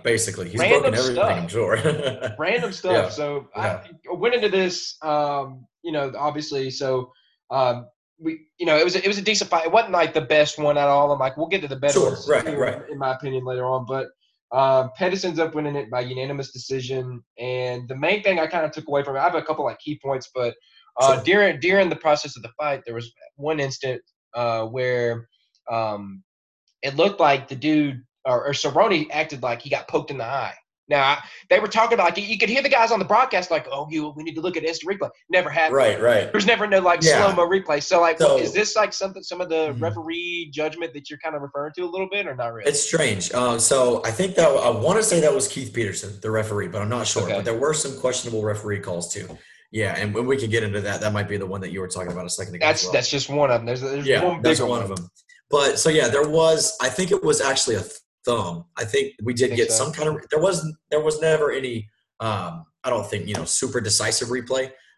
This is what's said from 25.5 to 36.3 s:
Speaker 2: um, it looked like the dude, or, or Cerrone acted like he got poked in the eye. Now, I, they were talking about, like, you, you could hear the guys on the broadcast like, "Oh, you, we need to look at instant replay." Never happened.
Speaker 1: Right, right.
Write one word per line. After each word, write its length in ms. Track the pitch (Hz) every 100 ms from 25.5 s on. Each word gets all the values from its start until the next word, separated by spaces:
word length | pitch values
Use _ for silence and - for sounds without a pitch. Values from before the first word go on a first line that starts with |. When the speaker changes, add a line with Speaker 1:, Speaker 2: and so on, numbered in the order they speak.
| _ -
Speaker 2:
um, 520 | 117 110 104 101 98 - _ _ _ _ _
it 120 | 135 139
looked 220 | 190 196
like 300 | 156 139 131
the 80 | 131
dude, 480 | 151 156 147 127 - _
or, 220 | - 156 143
or 60 |
Cerrone 560 | 139 151 139 214 175 151
acted 320 | 147 160 143
like 200 | 123 120
he 80 | 143
got 180 | 135 -
poked 220 | 156 -
in 60 | 139
the 60 |
eye. 300 | 117 135 110 - _ _ _
Now, 140 | 143
I, 160 | 135 147 - - -
they 120 | 185
were 80 | 208
talking 260 | 208 226
about, 100 | 233 175
like, 120 | 170
you, 60 |
you 120 | 202 220
could 140 | 214
hear 100 | 247
the 80 | 277
guys 220 | 262 226
on 60 | 226
the 60 |
broadcast 460 | 175 214 254 190 180
like, 160 | 160 -
"Oh, 160 | 139 151
you, 240 | 156 151 147
we 80 |
need 100 | 160
to 60 | 156
look 140 | 175 175
at 60 |
instant 280 | 156 165 156 196
replay." 80 | 135 - _
Never 180 | 185 151
happened. 280 | 147 160 139
Speaker 1:
Right, 220 | 120 101
right. 320 | 117 113 92